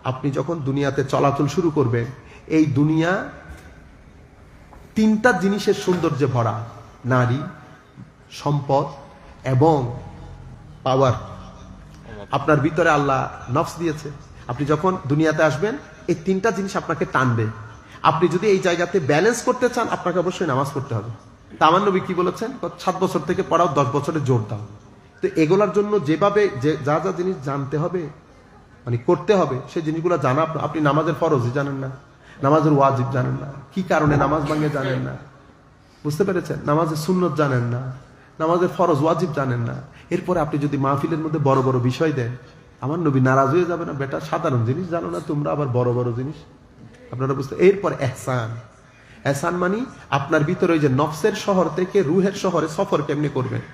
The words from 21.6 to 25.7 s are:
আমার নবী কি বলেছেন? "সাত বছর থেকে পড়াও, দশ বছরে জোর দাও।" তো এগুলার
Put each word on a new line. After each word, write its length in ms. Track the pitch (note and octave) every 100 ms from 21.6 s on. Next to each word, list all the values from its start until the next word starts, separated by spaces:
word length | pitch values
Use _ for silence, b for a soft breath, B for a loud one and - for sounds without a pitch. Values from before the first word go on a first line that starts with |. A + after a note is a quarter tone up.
| D#3+
আমার 160 | F3
নবী 180 | G#3 F#3
কি 140 | -
বলেছেন? 560 | F3 F3+ - A#3+ C4+ E3+ -
"সাত 160 | - F3
বছর 200 | F#3 -
থেকে 240 | D#3 F3+ F3+
পড়াও, 180 | E3 F3 C#3+
দশ 100 | C3
বছরে 260 | C3+ C3+ D#3+ B2+
জোর 180 | B2 G#2+
দাও।" 100 | G#2 G#2+ - - - - -
তো 60 | F#3 F3
এগুলার 380 | D#3 G3 G#3